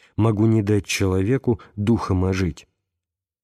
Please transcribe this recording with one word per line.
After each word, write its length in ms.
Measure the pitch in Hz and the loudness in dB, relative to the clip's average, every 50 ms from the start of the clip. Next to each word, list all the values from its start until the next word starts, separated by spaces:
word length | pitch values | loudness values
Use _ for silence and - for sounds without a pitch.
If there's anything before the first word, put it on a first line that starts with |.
| _ _ _ | _ _ _
могу 320 | - 104 117 110 98 113 | 0 0 0 2 2 2
не 160 | 113 110 110 104 | 2 2 2 2
дать 240 | 98 107 101 - | 2 0 0 -2
человеку 760 | - - - 101 95 92 95 95 104 131 131 - 123 110 - - - _ | -4 -4 -2 -2 0 0 0 0 -2 -2 -2 -2 -4 -4 -4 -8 -12 _
духом 500 | 101 101 101 117 101 - - 98 92 90 | -4 0 0 0 0 0 -2 0 0 0
ожить. 420 | 95 95 92 95 85 76 - - _ _ _ _ _ _ _ _ _ _ _ _ _ _ _ | 0 0 -2 -2 -4 -4 -8 -14 _ _ _ _ _ _ _ _ _ _ _ _ _ _ _